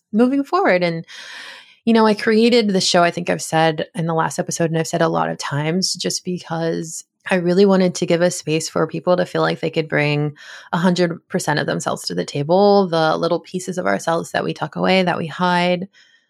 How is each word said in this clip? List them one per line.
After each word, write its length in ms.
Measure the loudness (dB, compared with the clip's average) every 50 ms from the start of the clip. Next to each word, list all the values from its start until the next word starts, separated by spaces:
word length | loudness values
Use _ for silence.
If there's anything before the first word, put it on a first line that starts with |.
| _ _
moving 320 | 0 2 2 2 2 0 -2
forward. 400 | 0 0 0 2 2 2 2 2
And, 220 | 0 -2 -4 -8 -12 -16 -20 -18 -18 -18 -18 -18 -18 -20 -20 -20 -20 _ _ 0
you 80 | 2 4
know, 120 | 4 6
I 80 | 4 2
created 540 | 2 2 2 4 4 4 6 4 4 4 2
the 140 | 2 0
show, 220 | 2 2 4 4 4
I 80 | 2
think 180 | 2 -2 -4 -4
I've 120 | -4 -4
said 460 | -2 -2 2 2 4 2 2 0 -4 -8 -6
in 100 | -4 -4
the 80 | -2 0
last 240 | 0 -2 -2 -2 -4
episode, 320 | -6 -4 -2 -2 0 0
and 80 | 0 0
I've 100 | -2 -2
said 140 | 0 0
a 60 | 0 0
lot 220 | 0 0 -2 -2
of 80 | -4 -6
times, 560 | -6 -4 -4 -2 -2 0 0 -2 -2 -2 -4
just 320 | -4 -4 -4 -4 -6 -6
because 800 | -6 -8 -8 -8 -6 -6 -4 -4 -2 -4 -4 -6 -8 -12 -14 -16 _ _ _ -6 -2
I 40 | -2
really 300 | 0 2 2 4 6 6
wanted 300 | 6 6 6 4 2 0
to 100 | 0 -2
give 160 | 0 2 2
a 80 | 2 0
space 380 | 0 -2 -4 -2 -2 -2 -2 -2
for 180 | -2 -2 -2
people 300 | -2 -4 -4 0 0 2
to 100 | 2 0
feel 160 | -2 -2 0
like 200 | 0 0 0 -2
they 80 | -4 -4
could 180 | -4 -4 -4 -2
bring 480 | 0 0 0 2 0 0 -2 -4 -6 -10 -16 -20 -20 -20 -10 -6 -2
a 40 | 0
hundred 480 | 2 2 2 2 2 0 -2 -6 _ -6
percent 280 | -6 -4 -2 -2 -2 0
of 100 | 0 -2
themselves 360 | -2 -4 -2 -4 -4 -6 -6
to 120 | -8 -6
the 100 | -6 -6
table, 640 | -6 -4 -4 -2 0 2 4 4 6 6 4 4 2
the 260 | 2 0 2 2 0
little 240 | 0 0 -2 -2 -2
pieces 380 | -4 -6 -8 -8 -6 -6 -6 -4
of 80 | -2
ourselves 460 | -2 -2 -2 -2 -2 -2 -2 -4 -4
that 120 | -4 -4 -4
we 100 | -4 -6
tuck 220 | -6 -8 -8 -6
away, 280 | -2 0 2 2 2 2
that 140 | 0 0 -2
we 100 | -4 -6
hide, 600 | -6 -2 -2 0 0 2 2 0 0 -2 -4 -8 _ _ _ _ _ _ _